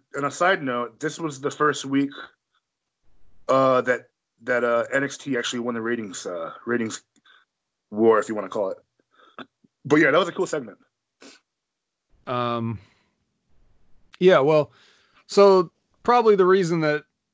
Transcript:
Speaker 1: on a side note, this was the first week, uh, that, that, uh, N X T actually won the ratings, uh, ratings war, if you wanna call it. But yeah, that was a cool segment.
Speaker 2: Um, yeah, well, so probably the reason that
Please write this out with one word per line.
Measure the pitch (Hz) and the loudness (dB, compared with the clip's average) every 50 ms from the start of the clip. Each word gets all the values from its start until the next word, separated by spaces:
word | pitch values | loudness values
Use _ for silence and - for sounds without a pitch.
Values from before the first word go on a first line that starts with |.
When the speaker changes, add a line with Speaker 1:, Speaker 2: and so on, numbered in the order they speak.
| _ _ - | _ _ -8
Speaker 1:
on | 139 143 | -6 -6
a | 139 | -6
side | - - 175 185 196 160 147 | -4 -2 0 0 0 -2 -4
note, | 131 120 120 120 113 - - | -4 -4 -6 -6 -8 -10 -8
this | 147 156 156 - | -8 -8 -8 -8
was | 170 156 135 131 | -10 -10 -8 -8
the | 139 131 | -8 -8
first | 135 - 151 147 139 - - | -4 0 0 0 0 -2 -4
week, | 135 135 139 139 139 - - - - _ _ _ _ _ _ _ _ _ _ _ _ _ _ _ - - - - - - - - | -2 -2 -2 -2 -2 -6 -14 -20 -20 _ _ _ _ _ _ _ _ _ _ _ _ _ _ _ -20 -20 -20 -20 -20 -20 -10 -4
uh, | - 131 135 135 131 131 123 | 0 2 2 2 2 2 2
that, | 117 127 123 120 - _ _ _ _ _ _ _ | 0 -2 -4 -4 -6 _ _ _ _ _ _ _
that, | 117 127 123 120 120 | -6 -4 -2 -2 0
uh, | 120 120 117 110 - | 0 0 -2 -2 -2
N | 135 139 139 | -2 -4 -4
X | 139 - - | -4 -8 -10
T | - 143 131 | -8 -6 -4
actually | 120 117 - 127 120 | -4 -4 -6 -6 -6
won | 117 123 117 | -6 -6 -6
the | 113 | -6
ratings, | 110 117 120 117 107 95 87 - - | -6 -6 -6 -6 -8 -10 -12 -12 -12
uh, | 95 87 85 82 78 - - - | -10 -10 -10 -10 -12 -14 -12 -6
ratings | 117 120 113 113 107 - - - _ _ _ _ _ _ _ _ _ _ _ _ _ _ _ _ _ | -4 -4 -4 -4 -6 -8 -12 -16 _ _ _ _ _ _ _ _ _ _ _ _ _ _ _ _ _
war, | 104 107 113 113 110 | -2 2 4 4 4
if | 104 101 | 2 0
you | - 110 | -2 -6
wanna | 104 98 92 | -8 -8 -6
call | - 110 98 95 | -6 -6 -6 -6
it. | - - _ _ _ _ _ _ _ _ _ _ _ - - - _ _ _ _ _ _ - | -6 -10 _ _ _ _ _ _ _ _ _ _ _ -20 -20 -20 _ _ _ _ _ _ -4
But | 131 147 | 0 2
yeah, | 156 156 135 | 2 4 4
that | 143 | 2
was | 175 190 170 | 2 0 0
a | |
cool | - 202 180 | -4 -6 -6
segment. | - 165 151 120 101 - - _ _ _ _ _ _ _ _ - - - _ _ _ _ _ _ _ _ _ _ _ _ _ _ _ _ _ _ | -4 -6 -8 -8 -12 -16 -20 _ _ _ _ _ _ _ _ -20 -20 -20 _ _ _ _ _ _ _ _ _ _ _ _ _ _ _ _ _ _
Speaker 2:
Um, | 131 123 123 120 120 120 117 113 113 110 - - _ _ _ _ _ _ _ _ _ _ _ _ _ _ _ _ _ _ _ _ _ - - _ _ - | -8 -6 -4 -4 -4 -4 -4 -6 -6 -8 -10 -14 _ _ _ _ _ _ _ _ _ _ _ _ _ _ _ _ _ _ _ _ _ -20 -20 _ _ -4
yeah, | - 180 185 180 143 | 2 4 6 6 6
well, | 135 151 156 151 143 - _ _ _ _ _ _ _ _ _ _ _ | 4 4 2 2 2 -2 _ _ _ _ _ _ _ _ _ _ _
so | - - 202 202 196 190 185 175 - _ _ _ _ _ _ | 0 4 6 6 8 6 6 2 0 _ _ _ _ _ _
probably | - 240 240 247 226 220 208 | 0 2 2 4 4 4 4
the | 190 185 | 6 6
reason | 180 190 196 180 160 175 165 | 4 4 4 2 0 0 0
that | 156 151 147 151 - _ _ _ _ _ | 0 0 -2 -2 -6 _ _ _ _ _